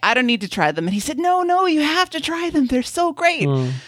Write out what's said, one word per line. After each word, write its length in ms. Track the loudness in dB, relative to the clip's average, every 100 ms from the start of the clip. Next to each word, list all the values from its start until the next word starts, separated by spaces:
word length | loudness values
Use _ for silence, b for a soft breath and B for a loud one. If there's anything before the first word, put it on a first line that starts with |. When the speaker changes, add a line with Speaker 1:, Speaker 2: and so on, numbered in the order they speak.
Speaker 1:
I 120 | 2
don't 120 | 2 2
need 140 | 0
to 80 | -2
try 240 | 0 0
them." 140 | 0 -2
And 80 |
he 60 | -2
said, 180 | -2 -2
"No, 240 | 0 2
no, 240 | 2 2 2
you 140 | 2
have 280 | 2 0 -2
to 100 | -4
try 300 | -6 -4 -2
them. 160 | 0 0
They're 160 | 0
so 300 | -2 -2 -2
great." 300 | 0 0 0 0
Speaker 2:
Mm. 240 | 0 -2 -4